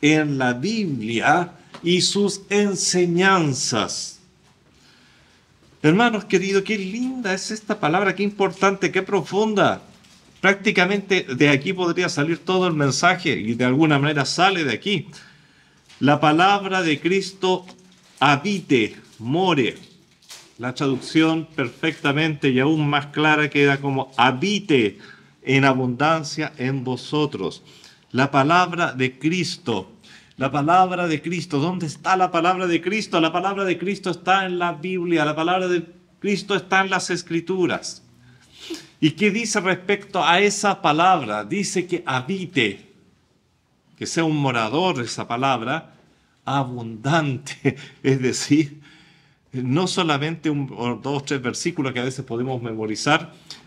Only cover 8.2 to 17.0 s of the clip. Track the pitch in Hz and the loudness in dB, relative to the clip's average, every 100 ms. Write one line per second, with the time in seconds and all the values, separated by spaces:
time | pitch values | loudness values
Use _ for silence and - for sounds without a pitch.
8.2 | 202 202 190 - 196 196 180 185 190 196 | -2 0 -2 2 0 2 -2 -2 -2 -2
9.2 | 143 190 220 202 135 95 - - - - | 0 0 0 2 2 0 -8 -20 -20 -20
10.2 | _ _ 185 196 202 185 180 208 202 185 | _ _ 0 2 0 2 2 0 0 -2
11.2 | - 127 147 139 180 180 175 180 175 - | 0 2 4 4 0 -2 -2 0 -2 -2
12.2 | 156 160 - 185 180 151 139 - 175 175 | -2 -2 -2 0 2 2 0 2 2 2
13.2 | 170 90 107 117 123 135 160 143 147 143 | 0 -2 -2 0 0 4 4 4 2 0
14.2 | 131 - 190 185 143 107 202 180 - - | -2 2 2 2 -2 -2 -2 -2 -4 -16
15.2 | - - _ _ _ _ _ - 131 147 | -20 -20 _ _ _ _ _ 0 2 4
16.2 | 151 156 190 202 190 185 165 143 | 4 4 4 2 0 -2 0 0